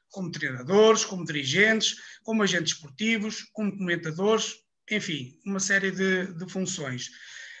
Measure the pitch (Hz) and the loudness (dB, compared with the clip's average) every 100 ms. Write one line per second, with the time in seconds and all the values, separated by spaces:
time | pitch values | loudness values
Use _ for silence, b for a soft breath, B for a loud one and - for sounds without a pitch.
0 | _ 196 175 151 147 127 127 202 220 214 | _ -8 -8 -4 -6 -6 2 8 8 8
1 | - 185 165 147 131 165 214 220 - - | 2 -4 -4 -4 0 4 4 4 0 -4
2 | B B - 220 202 180 160 - 147 - | B B -2 2 2 2 -2 -6 -10 -4
3 | 214 226 214 208 - - 208 196 180 170 | 0 0 -2 -8 -12 -4 -4 -2 -2 -2
4 | 165 160 202 220 - - _ _ - 214 | -4 -2 2 2 0 -8 _ _ -4 -4
5 | - 147 127 - 196 196 190 196 190 190 | -2 -6 -8 -12 -6 -4 2 2 0 0
6 | 190 185 185 165 185 190 185 - 139 123 | 2 2 -2 -8 -8 -4 -4 -4 -6 -6
7 | - B B B B B | -10 B B B B B